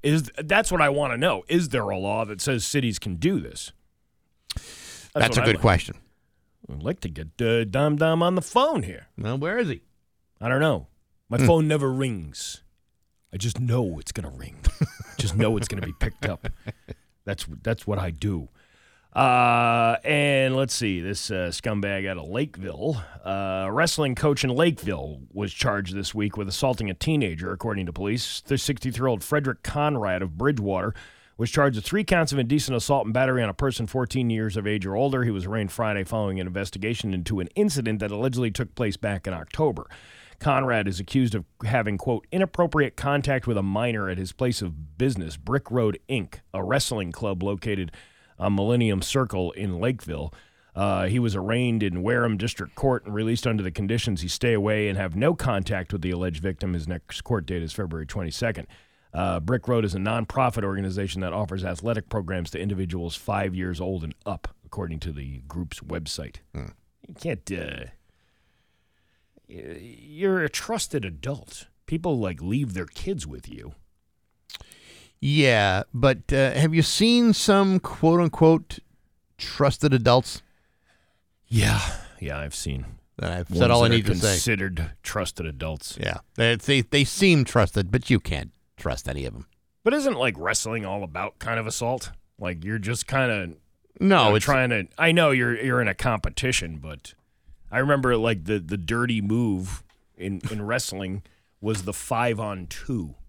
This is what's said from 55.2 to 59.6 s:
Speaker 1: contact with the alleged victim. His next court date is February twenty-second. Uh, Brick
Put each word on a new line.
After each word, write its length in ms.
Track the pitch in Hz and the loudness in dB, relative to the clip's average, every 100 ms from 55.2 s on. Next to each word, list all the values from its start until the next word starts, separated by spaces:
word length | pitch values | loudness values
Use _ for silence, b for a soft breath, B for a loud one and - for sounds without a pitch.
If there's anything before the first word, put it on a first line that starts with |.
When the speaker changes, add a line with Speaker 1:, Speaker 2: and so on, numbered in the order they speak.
| 139 170 | 2 2
Speaker 1:
contact 560 | 135 104 95 98 92 | 0 0 0 -4 -4
with 100 | 98 | -4
the 100 | 87 | -2
alleged 300 | 87 92 78 | -2 -2 -2
victim. 300 | 92 90 95 | -4 -4 -4
His 140 | 87 78 | -4 -4
next 320 | 87 _ - - | -8 _ -14 -4
court 200 | 113 78 | -4 -2
date 160 | 90 | -6
is 120 | 82 | -6
February 320 | - 92 80 78 | -6 -6 -6 -6
twenty-second. 600 | 101 85 - 117 92 80 b b b b | -6 -6 -4 -4 -4 -10 b b b b
Uh, 280 | - 92 85 | -4 -2 -2
Brick 260 | 80 123 | 0 -2